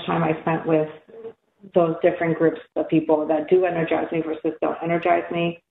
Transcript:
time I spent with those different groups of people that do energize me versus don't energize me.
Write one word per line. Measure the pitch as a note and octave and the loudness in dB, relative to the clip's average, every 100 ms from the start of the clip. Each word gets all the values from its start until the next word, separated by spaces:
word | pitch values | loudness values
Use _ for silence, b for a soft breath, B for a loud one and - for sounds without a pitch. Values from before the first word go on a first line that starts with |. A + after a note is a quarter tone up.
| - | -4
time | E3+ | -2
I | D#3+ D#3+ | 0 -2
spent | E3+ E3 E3 | -2 -2 0
with | D#3 D#3 - - - - - _ _ G3 | 0 0 -6 -20 -18 -16 -18 _ _ -2
those | F3+ E3 D#3+ | 2 2 2
different | F3 - E3+ D#3 | 0 2 -2 2
groups | D#3+ D#3 - D#3+ | 2 0 -6 -6
of | D#3 | 0
people | D#3+ D#3 D#3 D3+ | 0 4 2 2
that | D#3 D3+ | -2 2
do | F#3 F3+ | 4 4
energize | E3+ D#3 D#3 D#3 | 0 -2 -2 -2
me | E3 | -4
versus | D#3+ D#3 D#3+ D#3 | -4 -4 -4 -2
don't | E3 - | -4 -4
energize | E3+ E3+ F3 E3+ - | -2 0 2 0 0
me. | E3+ E3+ E3+ _ | -2 -2 -4 _